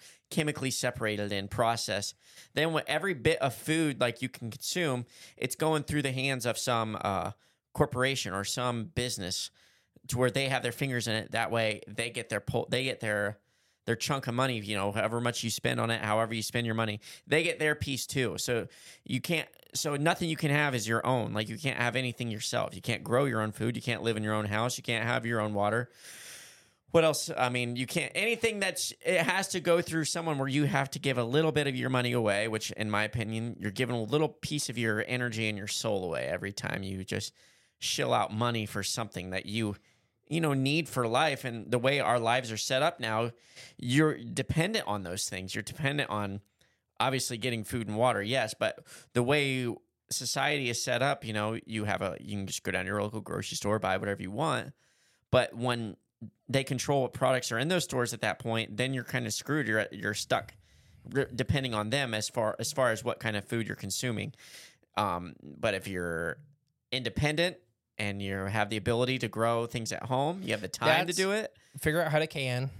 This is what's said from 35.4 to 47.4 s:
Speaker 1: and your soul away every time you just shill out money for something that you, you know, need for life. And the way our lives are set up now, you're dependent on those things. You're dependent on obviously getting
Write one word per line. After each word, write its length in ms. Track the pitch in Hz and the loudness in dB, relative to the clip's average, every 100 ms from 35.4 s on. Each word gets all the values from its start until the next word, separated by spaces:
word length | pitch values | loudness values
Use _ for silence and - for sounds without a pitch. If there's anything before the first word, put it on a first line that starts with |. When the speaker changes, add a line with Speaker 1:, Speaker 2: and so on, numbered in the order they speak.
| 110 | -2
Speaker 1:
and 80 | 104 | -2
your 100 | 101 | -4
soul 380 | - 117 101 | -2 0 0
away 220 | 90 71 64 | 0 -2 -2
every 260 | 90 101 | -2 -4
time 300 | 101 - - | -4 -4 -4
you 220 | 95 95 | -4 -6
just 280 | 92 98 - - - _ _ - | -4 -4 -4 -10 -20 _ _ -8
shill 340 | - - 131 | -4 0 2
out 220 | 117 101 | 2 2
money 320 | 107 120 117 107 | 0 0 0 -2
for 160 | 104 | -4
something 480 | 95 - 107 - 92 | -4 -4 -4 -6 -6
that 160 | 92 - | -4 -4
you, 300 | 110 107 104 _ _ _ _ - | -2 -2 -2 _ _ _ _ -4
you 100 | 160 | 0
know, 120 | 160 | 2
need 340 | 135 131 156 151 | 2 2 0 0
for 180 | 139 113 | 0 2
life. 380 | 120 156 135 | 4 2 0
And 260 | 131 117 98 | -4 -8 -2
the 80 | 123 | 2
way 220 | 127 143 | 4 4
our 180 | 95 120 | 4 4
lives 320 | 113 127 120 | 4 2 0
are 60 | 110 | -4
set 260 | - 131 | 0 2
up 180 | 156 - | 2 0
now, 320 | 113 110 120 - - - - - | -2 0 0 -4 -18 -20 -20 -8
you're 400 | 120 131 156 - | 2 4 4 2
dependent 680 | 117 117 131 156 180 220 - | -4 -4 0 2 2 0 -2
on 140 | 104 | -2
those 260 | 90 92 - | -4 -4 -4
things. 260 | 92 92 | -6 -6
You're 80 | 113 | -6
dependent 460 | 104 - 139 147 - | -8 -4 -2 0 -2
on 320 | 104 101 101 - _ _ _ _ - | -2 -2 -6 -10 _ _ _ _ -2
obviously 380 | 123 131 - | 0 2 -2
getting 280 | 120 | -2